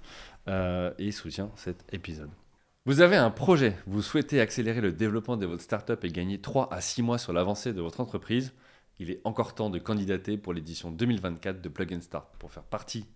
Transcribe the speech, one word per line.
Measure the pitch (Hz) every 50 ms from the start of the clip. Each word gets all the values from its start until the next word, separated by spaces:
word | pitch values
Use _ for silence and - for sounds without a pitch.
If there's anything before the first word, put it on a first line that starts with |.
| - - - - - - - - -
euh, | - 95 95 92 90 90 90 90 90 - -
et | 92 104
soutient | 101 - - - - - 98 107 110
cet | - - 90 87 - - - -
épisode. | 90 82 - 80 76 76 73 - - - - _ _ _ _ _ _ -
Vous | 127 139 143
avez | 175 175 202
un | 180 131 -
projet, | - - 123 190 180 147 135 110 95 90 -
vous | 95 98 104 98
souhaitez | - - 156 135 - 147 135
accélérer | 110 107 - - 117 110 113 120
le | 107 95
développement | 80 80 110 107 104 113 107 - 123
de | 110 98
votre | 87 87 85 -
startup | - 117 104 - - 117 - -
et | 87
gagner | 78 90 90 95 101 98
trois | - - 123 135 127 -
à | - 90
six | - - - -
mois | 120 117 120
sur | 120 - - 85
l'avancée | 87 90 95 101 - - 123 110
de | 92
votre | 85 82 - -
entreprise. | 127 123 - 98 - - 110 123 131 131 - - - - - - _ _ _ -
Il | 92 82
est | 92 - -
encore | 110 110 - 110 - -
temps | - 110 107
de | 90 -
candidater | - - 110 104 98 95 95 92 - 101 107
pour | 101 - 95 87
l'édition | 82 78 82 82 - - 85
deux | 82 82 120
mille | 120 117 98
vingt-quatre | 92 90 85 85 - 98 95 92
de | 87 85
Plug | 76 - 95 82
and | 90 85
Start | 85 - - 78 - - -
pour | - - 73
faire | - - -
partie | - - 104 - - - 113 101 - -